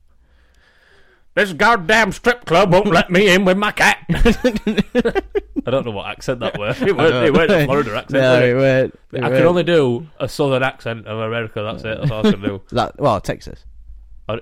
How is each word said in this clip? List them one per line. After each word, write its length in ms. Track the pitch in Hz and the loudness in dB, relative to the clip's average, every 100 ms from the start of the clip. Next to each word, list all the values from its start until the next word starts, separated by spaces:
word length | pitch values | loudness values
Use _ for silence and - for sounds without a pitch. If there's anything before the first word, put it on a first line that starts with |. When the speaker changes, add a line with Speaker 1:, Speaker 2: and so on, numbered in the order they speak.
| _ _ _ _ _ _ _ _ _ _ _ _ _ | _ _ _ _ _ _ _ _ _ _ _ _ _
Speaker 1:
"This 180 | - 202 | -2 -2
goddamn 600 | 165 214 233 165 220 208 | 0 2 2 2 2 2
strip 340 | - 240 240 - | 0 -2 -2 2
club 260 | 165 196 | 2 4
won't 140 | 180 208 | 4 4
let 240 | 165 - | 2 2
me 180 | 180 208 | 2 4
in 160 | 185 | 4
with 140 | 185 190 | 4 2
my 140 | 208 | 0
cat." 260 | - 175 - - | 0 0 0 -2
Speaker 2:
<laughs> 1160 | 170 240 214 254 214 208 208 - - - 392 - 403 - 302 - | 2 4 4 0 -2 -2 -2 -2 0 0 -2 -4 -6 -8 -8 -2
Speaker 1:
I 20 | |
don't 140 | 131 | -2
know 60 | 120 | -4
what 160 | 101 87 | -8 -10
accent 320 | - - 123 | -10 -6 -4
that 160 | 110 - | -4 -4
were. 120 | 104 | -4
It 100 | - | -2
Speaker 2:
I 120 | 202 | 0
Speaker 1:
weren't, 220 | 175 160 127 120 | 2 2 2 2
it 60 | |
Speaker 2:
know. 60 | 143 | 2
Speaker 1:
weren't 100 | 165 | 2
a 140 | 180 | 2
Florida 320 | 139 143 131 113 | 2 0 -2 -6
accent, 260 | - 135 | -4 0
Speaker 2:
No, 160 | 127 123 | 2 4
Speaker 1:
were 60 | |
it? 60 | 123 | 2
Speaker 2:
it 40 | |
weren't. 440 | 127 135 131 127 - - | 2 2 2 -2 -6 -12
It 60 | - | -6
Speaker 1:
I 20 | |
can 80 | 120 | -2
Speaker 2:
weren't. 120 | 131 170 | 2 2
Speaker 1:
only 160 | 180 | 2
do 420 | 160 165 131 120 160 - | 2 2 2 -2 -8 -10
a 80 | 127 | -8
southern 340 | - 143 131 | -2 -2 0
accent 460 | 131 - 120 117 107 | -2 -6 -10 -10 -10
of 100 | 110 | -8
America, 420 | 110 117 110 110 | -6 -6 -8 -8
that's 180 | 104 113 | -8 -8
it. 160 | 110 110 | -10 -6
That's 120 | 147 | -6
all 120 | 110 | -2
I 60 | 208 | -2
can 100 | 104 | -2
do. 140 | 104 98 | -4 -8
Speaker 2:
<laughs> 20 | - | -8
Is 40 | |
that, 300 | 120 107 - | -4 -4 -2
well, 200 | 139 98 | -2 -2
Texas. 440 | - - - - - - - - - - - | -4 -10 -12 -18 -20 -20 -20 -20 -20 -18 -10
Speaker 1:
Uh, 100 | 113 | -10